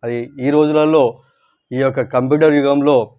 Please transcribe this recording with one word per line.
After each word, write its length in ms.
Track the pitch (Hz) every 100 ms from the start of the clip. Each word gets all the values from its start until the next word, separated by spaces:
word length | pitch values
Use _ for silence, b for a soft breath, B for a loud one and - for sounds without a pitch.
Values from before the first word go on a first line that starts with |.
అది 280 | 120 120 120 143
ఈ 100 | 131
రోజులలో 680 | 147 151 151 151 156 127 - b b b b _
ఈ 60 | 123
యొక్క 240 | 135 131
కంప్యూటర్ 520 | 120 127 131 151 156
యుగంలో 580 | 147 139 143 143 135 110